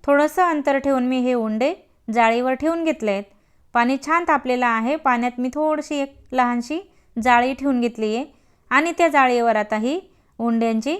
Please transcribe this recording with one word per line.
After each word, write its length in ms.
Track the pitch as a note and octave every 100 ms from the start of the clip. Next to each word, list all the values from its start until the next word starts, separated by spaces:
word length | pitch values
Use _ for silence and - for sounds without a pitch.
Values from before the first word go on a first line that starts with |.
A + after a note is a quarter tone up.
थोडंसं 400 | - C#4+ D4+ F#4
अंतर 340 | F4 D4+ C#4 C#4
ठेवून 300 | C#4 C4 B3+
मी 120 | B3+
हे 140 | B3
उंडे 400 | B3 A3 A3 C#4 G4 _ _ -
जाळीवर 460 | A3+ A3+ A#3 B3+
ठेवून 300 | C4 D#4 E4+
घेतले 280 | D#4+ D#4 G#3+
आहेत. 120 | G3 G3+ _ _ _ _ A#3+
पाणी 200 | A#3+ C4+ D4
छान 180 | E4 E4+
तापलेलं 380 | C#4+ B3+ B3 B3
आहे. 300 | A3+ A#3 D#4
पाण्यात 440 | C#4 A#3+ B3 B3
मी 100 | B3+
थोडीशी 420 | D4 D#4 D4+ D4 D4
एक 200 | C#4 - -
लहानशी 480 | B3+ A#3+ A#3+ A#3 D#4+ - _ _ A#3
जाळी 360 | A#3+ A#3+ B3+
ठेवून 260 | C4 C#4 B3
घेतली 340 | A#3 A#3 A3 A3+
आहे 100 | D4+ _ _ _ -
आणि 200 | C4 E4 E4+
त्या 100 | E4
जाळीवर 480 | C#4+ B3+ A#3+ A#3 G#3+
आता 220 | G#3 G#3+
ही 220 | A#3+ F4 - _ _ -
उंड्यांची 580 | A#3 A3+ A3+ A3 C4